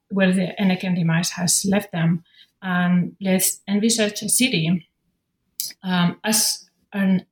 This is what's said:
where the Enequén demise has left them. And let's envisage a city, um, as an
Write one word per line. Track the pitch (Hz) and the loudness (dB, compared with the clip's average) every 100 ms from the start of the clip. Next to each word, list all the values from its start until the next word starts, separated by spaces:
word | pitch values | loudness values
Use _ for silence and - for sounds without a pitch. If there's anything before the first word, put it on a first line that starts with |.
| _ | _
where | 196 190 | 0 2
the | 185 175 - | 2 -2 0
Enequén | 196 180 190 180 | 0 0 0 0
demise | 165 165 185 | 2 0 -2
has | - 180 - 196 | -4 -2 0 0
left | 196 - | -2 -2
them. | 170 165 170 - _ - _ | -2 0 0 -4 _ -20 _
And | 190 180 180 180 170 - | -4 0 2 2 0 -4
let's | 190 185 - - - | 0 0 0 -4 -4
envisage | 202 226 220 208 - | 0 0 2 -2 -2
a | 208 | -2
city, | - 254 180 160 180 - _ _ _ _ _ _ _ - - | 0 0 0 0 -2 -4 _ _ _ _ _ _ _ -10 -8
um, | 190 180 175 - | -4 0 0 0
as | 214 220 - - - _ _ | -2 0 -2 -4 -12 _ _
an | 196 196 185 - | -2 2 0 -2